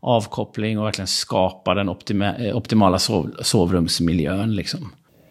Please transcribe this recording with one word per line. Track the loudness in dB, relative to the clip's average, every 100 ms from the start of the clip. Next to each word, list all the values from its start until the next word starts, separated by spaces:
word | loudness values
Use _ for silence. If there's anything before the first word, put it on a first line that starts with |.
avkoppling | 2 0 0 -8 -8 -4 -4 -2
och | -4
verkligen | -4 -4
skapa | -6 -2 2 2 0 -2
den | 0 0
optima-, | -4 -4 0 0 -2 -2
eh, | -4
optimala | 2 4 4 4
sov-, | 2 0 -2 -6
sovrumsmiljön, | 0 2 4 2 0 0 0 2 0 -2 -2 -4
liksom. | -6 -10 -12 -18 _ _ _